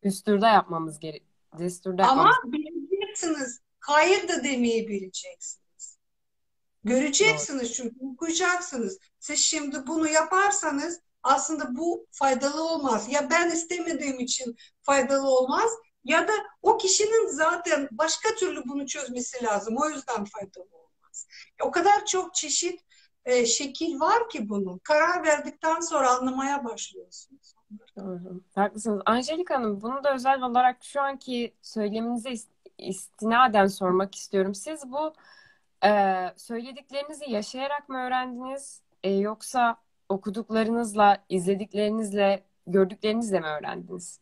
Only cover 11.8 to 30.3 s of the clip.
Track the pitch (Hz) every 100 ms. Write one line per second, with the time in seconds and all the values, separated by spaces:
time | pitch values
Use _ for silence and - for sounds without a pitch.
11.8 | 339 392 - - 277 262 277 294 320 320
12.8 | 277 220 208 285 277 330 339 330 - 359
13.8 | 330 277 285 254 254 - 254 233 - _
14.8 | - 277 254 277 269 262 254 320 453 453
15.8 | _ _ 254 320 349 427 - _ 349 440
16.8 | 381 - 427 453 - 269 311 349 349 302
17.8 | 277 220 320 - 440 440 349 294 247 285
18.8 | 277 294 269 247 240 254 240 202 208 233
19.8 | 302 302 269 226 202 214 196 - 185 _
20.8 | _ _ _ - - - - _ 247 349
21.8 | 349 415 415 370 339 - 302 - 349 349
22.8 | _ _ _ _ 254 247 226 - 277 -
23.8 | 330 269 320 453 466 302 208 202 190 180
24.8 | - 302 320 359 311 294 294 - 320 330
25.8 | 339 311 262 254 254 254 269 277 240 208
26.8 | - 190 180 - - 269 _ _ _ 208
27.8 | _ - 190 180 180 180 _ - 202 214
28.8 | 226 208 202 226 254 320 359 285 226 202
29.8 | 220 269 277 269 247